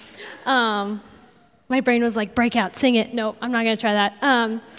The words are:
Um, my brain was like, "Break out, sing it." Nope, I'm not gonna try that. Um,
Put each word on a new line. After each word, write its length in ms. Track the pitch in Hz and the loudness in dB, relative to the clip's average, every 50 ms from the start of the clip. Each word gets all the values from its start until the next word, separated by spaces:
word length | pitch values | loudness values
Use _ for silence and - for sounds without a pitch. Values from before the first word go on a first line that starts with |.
| - - - - - - - - - | -20 -20 -20 -18 -18 -18 -16 -8 -4
Um, 560 | 247 269 254 233 220 208 208 202 202 214 202 - - - - - - _ _ _ _ _ _ _ | 0 0 2 2 0 -2 -2 -4 -6 -6 -10 -12 -18 -20 -20 -20 -20 _ _ _ _ _ _ _
my 140 | - 254 269 | -2 -2 0
brain 200 | - 254 240 233 | 2 2 2 2
was 140 | 233 233 208 | 2 0 0
like, 180 | 226 208 196 - | -2 -4 -2 0
"Break 220 | 262 233 240 - | 0 0 2 2
out, 200 | 233 196 185 - | 0 -2 -2 -2
sing 180 | - 269 262 240 | 0 2 4 4
it." 180 | 226 214 - 233 | 2 0 0 -4
Nope, 220 | 233 220 220 208 - | -4 -4 -4 -6 -6
I'm 100 | 226 247 | -6 -4
not 120 | 247 233 226 | -2 0 0
gonna 100 | 226 220 | 0 0
try 160 | 220 - 220 208 | 0 0 0 2
that. 200 | 208 202 208 208 - | 2 2 0 0 -2
Um, 400 | 262 285 262 240 233 220 226 226 - - - | 0 2 2 2 2 -2 -4 -8 -10 -10 -12